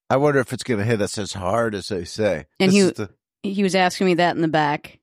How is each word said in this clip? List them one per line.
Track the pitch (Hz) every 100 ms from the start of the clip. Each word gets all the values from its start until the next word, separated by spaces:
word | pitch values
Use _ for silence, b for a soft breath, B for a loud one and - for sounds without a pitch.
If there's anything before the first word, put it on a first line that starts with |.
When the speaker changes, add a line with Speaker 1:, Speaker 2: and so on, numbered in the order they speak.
| -
Speaker 1:
I | 127
wonder | 147 139
if | 120
it's | 120
gonna | - 107
hit | 107 110
us | 98 113
as | 95
hard | 98 90 113 117
as | 101 -
they | 95 87
say. | - 107 78 - -
Speaker 2:
And | 190
Speaker 1:
This | 202
Speaker 2:
he, |
Speaker 1:
is | 185
the | - 101 _ _ _
Speaker 2:
he | 202 196
was | 196
asking | 185 180 - 185
me | 170
that | 175 -
in |
the | 165
back. | 156 147 147 - -